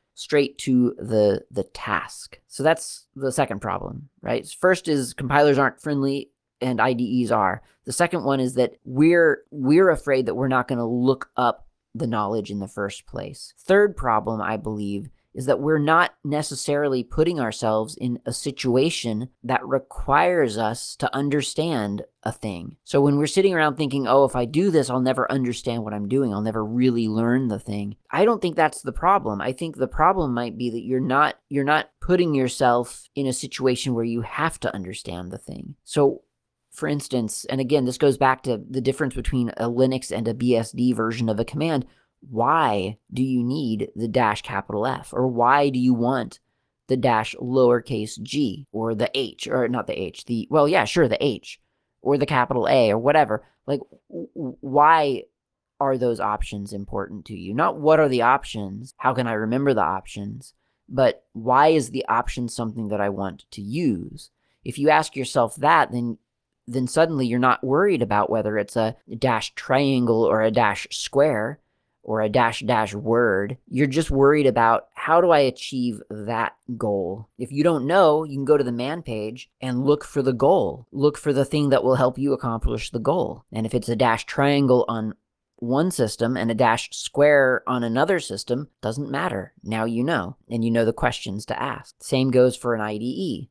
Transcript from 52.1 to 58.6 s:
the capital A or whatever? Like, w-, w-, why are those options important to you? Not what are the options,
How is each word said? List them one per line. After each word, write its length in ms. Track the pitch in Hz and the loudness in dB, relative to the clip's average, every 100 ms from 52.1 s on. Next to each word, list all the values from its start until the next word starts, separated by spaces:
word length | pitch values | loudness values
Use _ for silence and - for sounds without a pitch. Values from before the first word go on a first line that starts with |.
| 139 | 0
the 80 | 143 | 2
capital 400 | 135 120 127 101 | 0 0 0 2
A 240 | 135 110 | 4 4
or 80 | 107 | 4
whatever? 480 | 127 156 110 107 - _ - | 4 4 4 0 -6 _ -6
Like, 100 | 143 - _ _ | -6 -6 _ _
w-, 180 | 170 185 | -14 -12
w-, 220 | - 131 - | -10 -10 -10
why 600 | 135 143 151 165 143 123 - _ _ _ _ - | -2 4 6 6 4 -2 -6 _ _ _ _ -4
are 180 | 139 127 | -2 0
those 220 | 123 113 | 0 0
options 540 | 101 107 - 104 98 | -2 -2 -4 -8 -8
important 520 | 101 98 101 98 98 80 | -10 -8 -8 -8 -10 -14
to 100 | 95 | -12
you? 180 | 90 | -6
Not 240 | 117 170 156 | -2 -2 0
what 220 | 151 156 | 2 4
are 80 | 147 | 4
the 140 | 123 | 4
options, 720 | 117 139 - 110 | 4 2 0 -10